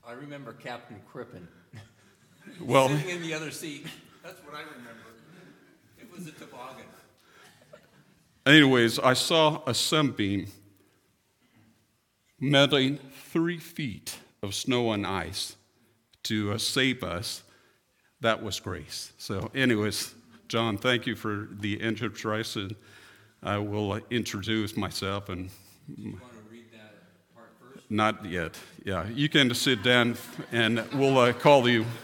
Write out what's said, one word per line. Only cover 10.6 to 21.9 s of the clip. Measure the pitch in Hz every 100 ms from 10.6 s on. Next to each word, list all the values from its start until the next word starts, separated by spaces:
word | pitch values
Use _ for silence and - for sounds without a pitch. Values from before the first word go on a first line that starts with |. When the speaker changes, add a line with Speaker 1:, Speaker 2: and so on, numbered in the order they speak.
| _ _ _ _ _ _ _ _ _ _ _ _ _ _ _ _ _ _
Speaker 2:
melting | 127 143 139 143 131 147 - - -
three | 165 165 170
feet | - - 143 92 - - - _
of | 101 101
snow | - 123 117
and | 104 95
ice | 95 82 95 - - _ _ _ _ _ _
to, | - 107 104
uh, | 104
save | - - 131 127
us. | 87 87 - - - _ _ _ _ _ _ _
That | 113 110
was | 110 90
grace. | - 85 71 - - _
So | - 98 110
anyways, | 135 127 110 104 101 - - - - _
John, | 117 113 101
thank | 127 123 123
you | 107
for | 107 104 107
the | 101 104 104
introduction. | 113